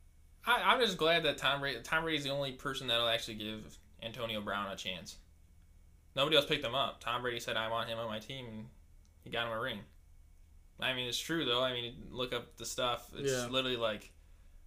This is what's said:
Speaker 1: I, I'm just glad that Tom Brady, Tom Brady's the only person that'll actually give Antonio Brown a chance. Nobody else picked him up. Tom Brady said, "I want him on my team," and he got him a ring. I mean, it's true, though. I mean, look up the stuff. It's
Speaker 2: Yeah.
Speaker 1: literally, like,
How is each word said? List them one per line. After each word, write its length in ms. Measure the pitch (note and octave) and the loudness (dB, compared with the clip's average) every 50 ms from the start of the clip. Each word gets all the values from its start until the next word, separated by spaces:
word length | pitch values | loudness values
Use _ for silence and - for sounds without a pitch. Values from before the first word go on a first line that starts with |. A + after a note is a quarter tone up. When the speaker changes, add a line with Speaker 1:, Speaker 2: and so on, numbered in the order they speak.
| - - - - - - - - - | -20 -20 -20 -20 -20 -20 -18 -6 0
Speaker 1:
I, 160 | A3+ B3 A3 | 2 2 4
I'm 180 | F3+ F#3+ A3+ C4 | 6 4 6 6
just 180 | A#3+ G#3 F#3 | 6 2 2
glad 260 | D#3+ D#3 E3 E3+ E3+ D#3+ | 4 4 6 6 6 4
that 140 | D3 C#3 | 2 0
Tom 220 | - C#3 C3+ C#3 C#3+ | 2 2 2 2 2
Brady, 220 | C#3 C#3 B2 A2+ | 0 -2 -4 -4
Tom 220 | A2+ - D#3+ D#3+ E3 | -2 0 0 0 2
Brady's 200 | E3 D#3 D3 C#3 | 2 0 0 0
the 60 | C3+ | 0
only 240 | C#3 C#3+ C#3 C3+ A#2+ | -2 0 -2 -2 -4
person 340 | - - C#3+ C#3 C#3 C3+ | -6 -6 -6 -4 -4 0
that'll 220 | B2 A#2 A#2 A#2+ A#2 | 2 2 4 4 4
actually 260 | A2+ A#2 - A#2+ A2 | 2 2 0 -4 -6
give 420 | G#2 G#2+ G#2+ A2 A2 G#2+ - - - - - - - | -6 -4 -6 -6 -6 -10 -12 -16 -18 -20 -20 -16 -10
Antonio 380 | - A2+ A2 C3 A#2 A2+ A2 G#2+ | -10 -8 -6 -6 -4 -4 -4 -4
Brown 320 | G2+ G2+ G2 G2+ G2+ G2 | -2 -2 -2 -2 -2 -4
a 40 | F#2+ | -4
chance. 400 | - - F#2 F#2 E2 F#2+ - - - - - - - - - - - - - - - - - - - - - - | -6 -6 -6 -6 -6 -10 -12 -16 -16 -18 -20 -20 -20 -20 -20 -20 -20 -20 -20 -20 -20 -20 -20 -20 -20 -16 -6 0
Nobody 220 | C3+ C#3 D#3 D#3+ | 2 4 6 6
else 80 | F#3 F#3+ | 6 6
picked 180 | - D3+ C#3+ C3+ | 6 0 0 0
him 100 | A#2 B2 | 0 2
up. 240 | C3+ B2 G#2+ - - | 2 0 0 -2 -4
Tom 200 | - A#2+ A#2+ B2 | -4 -2 -2 0
Brady 180 | B2 B2 A#2 A#2 | 0 -2 -2 -2
said, 180 | - B2 A2+ | -4 -2 -2
"I 100 | A2 A2+ | 0 0
want 220 | A2+ A2+ A2+ A2+ B2 | 0 0 -2 -2 -2
him 100 | A2+ A2+ | -4 -4
on 80 | A#2 | -4
my 120 | A2 G#2+ A2 | -4 -4 -6
team," 280 | A2 - C3+ C3+ B2 | -6 -8 -10 -10 -10
and 220 | A2+ A2 A2 A2 B2+ - - - - - - - - - - - | -10 -10 -10 -12 -12 -16 -20 -20 -20 -20 -20 -20 -20 -20 -18 -10
he 60 | B2 | -4
got 180 | A#2 A#2 A#2 | -2 0 0
him 60 | A#2 A2+ | 0 0
a 60 | A2 | -2
ring. 220 | B2 C3 A2 G2+ G#2+ - - - - - - - - - - - - - - - - - - - | -2 -2 -4 -6 -10 -14 -20 -20 -20 -20 -20 -20 -20 -20 -20 -20 -20 -20 -20 -20 -20 -18 -8 -4
I 140 | A#2 B2+ C3 | -2 -2 0
mean, 140 | B2+ B2 | 0 -2
it's 100 | A#2+ A#2 - | -2 -4 -4
true, 240 | - - E3 E3 C#3 | -2 0 0 0 2
though. 200 | B2 A#2+ B2 C3 | 2 4 4 2
I 100 | B2+ B2 | 2 0
mean, 340 | A#2+ A#2+ A#2 B2+ - - - | -2 -4 -6 -8 -10 -14 -10
look 220 | - B2 B2+ B2 B2 | -4 -4 -2 0 -2
up 220 | A#2 G#2+ - - | -4 -4 -6 -12
the 80 | - A#2 | -10 -8
stuff. 460 | - - - B2+ B2 A#2+ - - - - | -6 -2 0 2 2 0 0 -4 -12 -8
It's 160 | - C#3 C#3 | -4 0 0
Speaker 2:
Yeah. 160 | C3 B2 A#2+ | 0 0 0
Speaker 1:
literally, 300 | A#2+ B2+ C3 C3 B2+ B2+ | 0 0 2 2 2 2
like, 340 | A#2 A2+ A2 G#2+ G#2 - - - - - - - - - - - - - | 2 2 2 0 0 -6 -14 -20 -20 -20 -20 -20 -20 -20 -20 -20 -20 -20